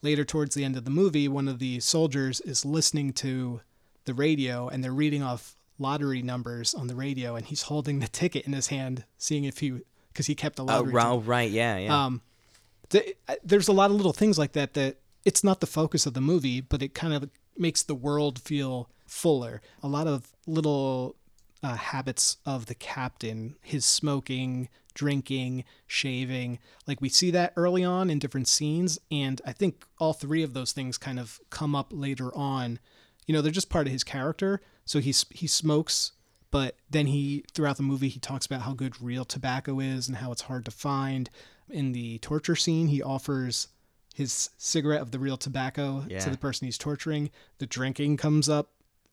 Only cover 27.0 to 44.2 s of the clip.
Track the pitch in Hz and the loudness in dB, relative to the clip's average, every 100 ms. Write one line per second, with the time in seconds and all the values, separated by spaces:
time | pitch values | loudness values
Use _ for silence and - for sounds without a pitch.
27 | 135 - 180 175 175 - 175 185 180 180 | 2 4 4 2 2 2 2 4 2 2
28 | 185 147 135 - - - 151 160 180 151 | 2 0 -2 -2 2 2 2 2 0 -2
29 | - 151 135 131 - - 190 - - _ | -4 -2 -2 -2 -6 0 0 0 -14 _
30 | 160 156 139 160 156 127 123 - 131 123 | 0 0 -2 0 0 -4 -6 -4 -6 -6
31 | 143 127 117 - _ - 151 143 135 175 | -6 -6 -8 -14 _ -4 0 0 -2 -6
32 | 139 131 127 151 139 135 123 120 - _ | -4 -4 -4 -2 -2 -2 -4 -6 -12 _
33 | _ _ - 156 151 170 - 170 143 127 | _ _ 0 2 2 0 0 0 0 -2
34 | - 139 135 160 190 196 - _ - 147 | -4 -2 -4 0 0 0 -4 _ -2 0
35 | 135 127 - - 160 - 156 151 160 - | 2 0 0 -4 -2 0 4 2 2 0
36 | - - _ _ _ 143 131 - _ 156 | -2 -8 _ _ _ -2 -2 -6 _ 2
37 | 147 143 139 143 - - 147 139 139 135 | 2 2 0 -4 -6 0 0 2 0 2
38 | 135 127 - 135 - 135 120 127 131 113 | 0 -2 -6 -6 -4 -4 -4 -4 -4 -6
39 | 120 123 127 131 131 131 156 135 135 131 | -6 -6 -6 -4 -2 -2 -2 -2 -2 -2
40 | 120 120 127 120 - 131 113 - 143 139 | -4 -6 -6 -8 -6 -6 -8 -6 -4 -2
41 | 135 135 123 - - _ - 196 135 123 | -2 -2 -4 -10 -20 _ -12 -4 -2 -2
42 | 117 113 - 151 160 165 - 160 165 143 | -6 -8 -4 -2 0 0 2 4 4 2
43 | 135 135 - 135 127 - - _ _ _ | 0 -4 -2 -2 0 -4 -6 _ _ _
44 | _ - | _ -6